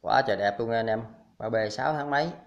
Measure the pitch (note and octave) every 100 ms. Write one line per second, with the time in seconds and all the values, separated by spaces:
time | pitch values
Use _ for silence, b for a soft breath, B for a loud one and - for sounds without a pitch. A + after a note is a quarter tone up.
0 | - B2 B2+ G2 G2+ G2+ A#2 A#2 A2+ A2
1 | A2+ - - _ A2 A2+ G#2+ G#2+ C#3 D3+
2 | C#3+ C#3+ D#3+ -